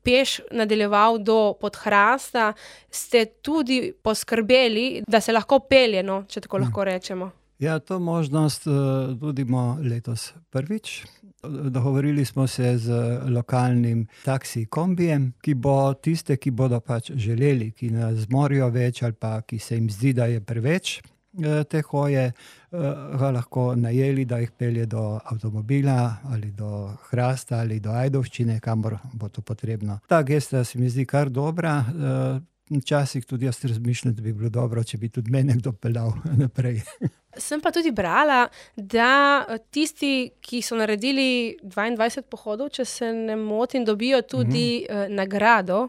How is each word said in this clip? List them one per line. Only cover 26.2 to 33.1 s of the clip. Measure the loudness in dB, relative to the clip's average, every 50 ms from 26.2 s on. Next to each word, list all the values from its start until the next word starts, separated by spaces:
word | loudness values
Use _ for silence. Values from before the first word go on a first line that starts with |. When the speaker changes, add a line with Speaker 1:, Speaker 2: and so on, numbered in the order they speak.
| -8
Speaker 2:
ali | -6 -6 -6 -6 -6
do | -8 -8 -8 -8 -6 -8 -8 -10 -12 -14
Hrasta | -10 -4 -2 0 2 0 0 -2 -4 -4 -4 -2
ali | -2 -2 -4 -4
do | -4 -2
Ajdovščine, | -2 0 0 0 0 0 -2 -2 -2 -2 0 0 0 -2
kamor | -2 -2 -2 0 0 -2 -4 -6 -10 -12
bo | -10 -10 -10 -10
to | -10 -12
potrebno. | -8 -8 -8 -6 -6 -6 -6 -4 -4 -6 -6 -8 _
Ta | _ 2 2
gesta | 4 2 0 0 0 0 -2 -2 -2
se | -2 -2 -2
mi | -2 0
zdi | 0 -2 -2
kar | 0 0 0 0 0
dobra, | -2 -2 -2 -2 -2 -2 -2 0 0 0 -2
eh, | -2 -4 -4 -2 -2 -2 0 -2 -2 -2 -4 -8 _ _ _ _ _
včasih | -4 -4 -2 0 0 0 0 0